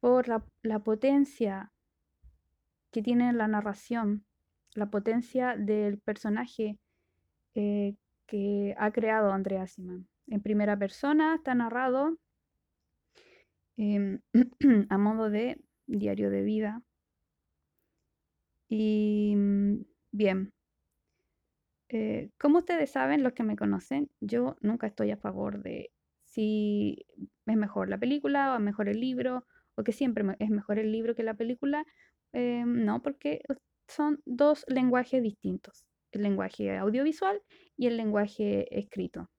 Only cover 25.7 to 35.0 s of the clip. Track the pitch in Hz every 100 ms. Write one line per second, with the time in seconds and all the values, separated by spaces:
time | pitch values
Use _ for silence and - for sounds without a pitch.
25.7 | - - _ _ _ _ - 214 214 208
26.7 | 208 208 - - - 196 _ - 220 208
27.7 | 202 190 208 240 285 285 277 277 254 208
28.7 | 208 202 208 254 247 247 254 - _ _
29.7 | - 214 233 269 220 202 196 214 208 202
30.7 | 208 220 220 226 233 220 214 226 247 277
31.7 | 294 311 _ _ _ _ 247 247 240 240
32.7 | 240 214 226 269 277 285 302 - 269 _
33.7 | _ _ - 302 294 - 240 285 294 -
34.7 | 262 254 247